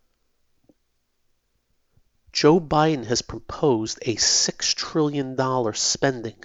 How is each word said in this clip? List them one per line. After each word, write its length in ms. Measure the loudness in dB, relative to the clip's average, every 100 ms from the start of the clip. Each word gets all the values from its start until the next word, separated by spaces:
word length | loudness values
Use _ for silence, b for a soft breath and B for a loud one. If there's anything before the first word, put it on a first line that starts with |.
| _ _ _ _ _ _ _ _ _ _ _ _ _ _ _ _ _ _ _ _ _ _ _
Joe 300 | 2 4 4
Biden 440 | 4 2 2 0 -2
has 160 | -4
proposed 760 | -4 -12 -12 -2 2 2 -2 -6
a 120 | -6 -2
six 580 | 0 2 0 -2 -4
trillion 640 | -4 -2 0 0 0 -4 -2
dollar 380 | 0 0 0
spending 640 | -2 -2 0 0 -2 -8 -12